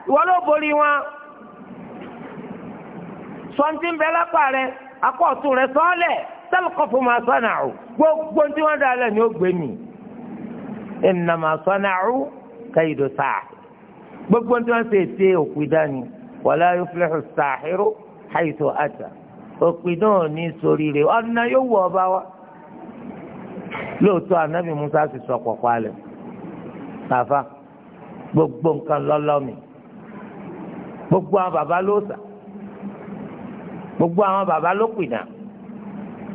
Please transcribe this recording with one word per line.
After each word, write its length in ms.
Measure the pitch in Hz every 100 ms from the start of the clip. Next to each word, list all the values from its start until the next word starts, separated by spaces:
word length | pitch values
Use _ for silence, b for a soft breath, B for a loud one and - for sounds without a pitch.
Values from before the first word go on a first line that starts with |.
Ìwọ 180 | - 285 349
ló 100 | 359
borí 300 | 349 302 302
wọn. 280 | 294 294 285 - - - - - - - - - - - - - - - - - - - - - - - - -
Sọ 160 | - 302
ń 100 | 311
ti 100 | 339
ń 100 | 330
bẹ 100 | 311
lápá 340 | 339 339 330 269
rẹ, 160 | 262 262 262 - -
apá 260 | 247 262 330
ọ̀tún 260 | 269 285 254
rẹ, 100 | 262
sọ 140 | 277
ọ́ 160 | 339 349
lẹ̀. 200 | 339 185 - - -
Talqafu 500 | 359 339 269 285 254
ma 160 | 247 240
sana'u. 500 | 233 269 226 160 139 - -
Gbogbo 500 | - 311 311 311 311 294
tí 140 | 294
wọ́n 180 | 302 294
dá 120 | 269
lẹ̀ 180 | 247 240
ni 80 | 208
ó 80 | 226
gbé 200 | 165 180
mì. 200 | 180 139 - - - - - - - - - - - - -
Innama 520 | 190 180 170 165 160 156
sana'u 580 | 180 196 196 185 202 262 277 - - - -
kaydu 380 | 160 160 135 135
sahir. 400 | 139 135 101 - - - - - - - -
Gbogbo 320 | - 233 233 240
tí 120 | 233
wọ́n 140 | 233 226
ṣe 120 | 202
ète 300 | 175 - 190
òkú 240 | 180 143 147
idán 300 | 147 160 151
ni. 120 | 131 120 - - -
Wala 300 | 131 147 175
yuflihu 480 | 180 175 170 170 160 -
sahiru 580 | 160 143 131 151 185 214 214 - - -
haythu 420 | 151 165 139 139
ata. 360 | 135 147 - 101 - - - - -
Òkú 280 | 165 170 180
idán 240 | 170 214
ò 140 | 196 160
ní 180 | 156 170
ṣoríire. 500 | 160 156 156 151 143 151
Ọ̀nà 360 | 226 226 233
yóò 200 | 240 254
wọ 140 | 262 214
ọba 220 | 180 185 185
wa. 160 | 185 - - - - - - - - - - - - - - - - - -
Lóòótọ́, 400 | 190 175 170 175
Ànábì 340 | 156 165 170
Musa 280 | 147 147 151 151
sì 120 | 135
sọ 160 | - 120
pọ̀pọ̀ 320 | 117 107 120
alẹ̀. 260 | 117 107 101 - - - - - - - - - - -
Kàfá, 340 | 127 123 139 131 - - - - - - - -
gbogbo 420 | 147 151 - 160
nǹkan 300 | 147 - 147
lọ́lọ́ 360 | 143 151 147 147
mi. 140 | 131 - - - - - - - - - - - - - - -
Gbogbo 320 | - 180 151 190
àwọn 160 | 185
bàbá 240 | 165 151 175
ló 160 | 190 208
sà. 160 | 196 - - - - - - - - - - - - - - - - - -
Gbogbo 300 | - 170 175
àwọn 220 | 196 196 190
bàbá 260 | 160 170
ló 140 | 196 220
pìdán. 400 | 220 143 113 85 - - - - - - - - - -